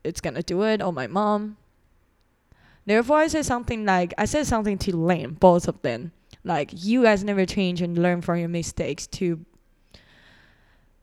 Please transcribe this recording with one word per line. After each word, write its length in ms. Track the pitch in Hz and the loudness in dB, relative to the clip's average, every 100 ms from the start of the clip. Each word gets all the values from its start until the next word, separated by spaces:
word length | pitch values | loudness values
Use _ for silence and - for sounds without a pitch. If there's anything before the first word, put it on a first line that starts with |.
it's 160 | - - | -10 -8
gonna 220 | 165 127 | -8 -8
do 200 | 165 175 | -4 -2
it, 180 | 220 214 | 0 0
or 100 | 190 | -2
my 160 | 160 123 | -4 -4
mom. 480 | 185 208 208 214 214 _ _ _ _ _ _ _ _ _ _ _ _ - | -2 0 -2 -4 -14 _ _ _ _ _ _ _ _ _ _ _ _ 0
Therefore, 340 | 220 240 302 | 0 4 2
I 80 | 311 | 4
said 180 | 311 277 | 0 -2
something 400 | 240 233 226 208 | -2 -4 -4 2
like, 280 | 185 175 - | 2 0 -2
I 80 | 208 | -2
said 200 | 302 285 | 0 0
something 320 | 220 208 196 | 0 0 -2
to 160 | - 175 | -2 0
Lynn, 360 | 165 175 127 | 0 0 -4
both 380 | 156 185 175 170 | 6 6 6 2
of 120 | 185 | -4
them. 300 | 139 117 165 - _ - | -4 -4 -8 -14 _ -14
Like, 280 | - 160 147 | -4 -4 -4
"You 300 | - 190 247 | -6 0 4
guys 200 | 233 208 | 6 4
never 220 | 208 202 185 | 2 0 0
change 360 | 208 185 175 | 0 -2 -2
and 160 | 175 170 | -2 0
learn 240 | 175 175 | 2 0
from 160 | 170 170 | -2 -2
your 120 | 170 | -2
mistakes 580 | 170 160 - 156 151 - | -4 -6 -6 -6 -6 -10
to, 380 | - 180 165 170 _ _ _ _ - _ _ - _ _ _ _ _ _ _ | -4 -4 -4 -10 _ _ _ _ -20 _ _ -20 _ _ _ _ _ _ _